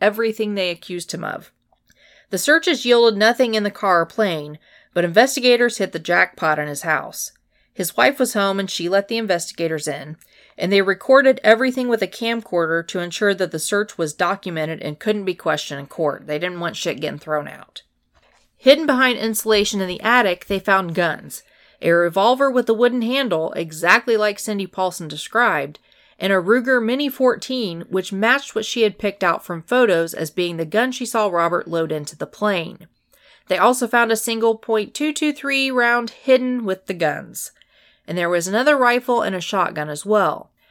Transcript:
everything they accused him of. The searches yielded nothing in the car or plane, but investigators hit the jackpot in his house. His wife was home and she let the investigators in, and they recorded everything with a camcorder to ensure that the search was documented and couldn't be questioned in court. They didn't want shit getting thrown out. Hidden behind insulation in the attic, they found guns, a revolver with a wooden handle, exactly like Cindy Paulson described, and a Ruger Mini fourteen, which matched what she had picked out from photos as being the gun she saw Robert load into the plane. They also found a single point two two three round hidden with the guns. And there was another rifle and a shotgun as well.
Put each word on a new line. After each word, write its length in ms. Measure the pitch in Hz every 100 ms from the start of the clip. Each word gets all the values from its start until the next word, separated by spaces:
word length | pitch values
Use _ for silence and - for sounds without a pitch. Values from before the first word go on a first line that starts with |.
everything 540 | 202 214 226 220 214 202
they 160 | 180
accused 420 | 170 - 180 -
him 100 | 165
of. 280 | 101 - - _ _ _ _ _ _ _ -
The 80 | 190
searches 440 | - 320 349 277
yielded 320 | 240 240 233 202
nothing 380 | 220 226 240
in 80 | 220
the 80 | 202
car 320 | - 196 175
or 40 | 165
plane, 500 | - 202 160 147 151 _ _ _
but 140 | 175 170
investigators 720 | 185 269 269 247 240 240 -
hit 140 | 190
the 80 | 160
jackpot 580 | 160 175 180 - 180 175
in 100 | 147
his 140 | 143
house. 500 | 170 151 - - - _ _ _ _
His 240 | - 175 -
wife 220 | 254 277
was 160 | 247
home 260 | 214 196 196
and 120 | 190
she 180 | - 170
let 180 | 196 196
the 100 | 226
investigators 680 | 214 175 - - 165 156 151
in, 300 | 147 147 160 _ _ _ -
and 140 | 180
they 100 | 202
recorded 580 | 190 190 - 262 269 254
everything 460 | 208 226 254 254 247
with 120 | 220
a 60 | 185
camcorder 800 | - 233 233 - 175 160 165 165
to 140 | 180
ensure 340 | 175 - 202 190
that 160 | 180
the 80 | 160
search 400 | - 208 208 -
was 160 | 156 -
documented 640 | 180 190 185 165 156 160
and 160 | - 147
couldn't 280 | 214 208 190
be 100 | 170
questioned 440 | 160 151 - 139
in 60 | 143
court. 400 | - 151 - -
They 140 | 151
didn't 200 | 180 175
want 160 | 170 -
shit 240 | 175 139
getting 180 | 151 147
thrown 280 | - 151 143
out. 360 | - - - _ _ _ _ _ _ _ _
Hidden 300 | 262 294 302
behind 320 | 254 254 240
insulation 600 | 226 214 220 208 202 202
in 80 | 185
the 140 | 180
attic, 460 | 220 247 202 180 -
they 100 | 196
found 380 | 208 190 175 165
guns, 480 | 170 - 147 - _ _ _ -
a 120 | 170
revolver 580 | 170 175 190 220 262 277
with 180 | 247 240
a 40 |
wooden 300 | 220 240 247
handle, 500 | 226 269 247 165 160
exactly 640 | - 165 156 170 226 233 214
like 220 | 208 208
Cindy 260 | - 202 185
Paulson 420 | - 185 175 160
described, 680 | 151 - 226 233 160 139 - _ _ _ -
and 160 | 190
a 40 | 190
Ruger 460 | 175 247 240 254
Mini 240 | 226 269 285
fourteen, 720 | 277 254 226 - 254 202 165 -
which 240 | 185 185
matched 440 | 196 226 277 - 214
what 100 | -
she 160 | 240
had 160 | 214 -
picked 260 | 202 -
out 220 | 180 165 -
from 160 | 165
photos 540 | - 247 233 170 165 -
as 160 | 156
being 260 | - 175 165
the 80 | 160
gun 260 | 208 254
she 140 | 254 240
saw 220 | 226 208
Robert 400 | 170 170 175 -
load 240 | 165 160
into 260 | 156 147 -
the 80 | 151
plane. 640 | - 208 185 160 - 185 _ _ _ _ _ -
They 120 | 180
also 280 | 208 254 233
found 240 | 240 233
a 40 | 220
single 420 | - 226 226 226
point 380 | - 220 208 -
two 180 | 302
two 180 | 294 302
three 380 | 294 277 269 269
round 400 | 254 240 240 233
hidden 560 | - - 262 254 254 208
with 220 | 185 -
the 80 | 175
guns. 560 | 156 - - - - _ _ _ _ _ -
And 100 | 175
there 100 | 170
was 200 | 175 180
another 280 | 214 277 285
rifle 460 | 240 247 247 240
and 140 | - 185
a 40 |
shotgun 480 | - 202 175 - 151
as 160 | 147
well. 460 | 202 214 165 - - _ _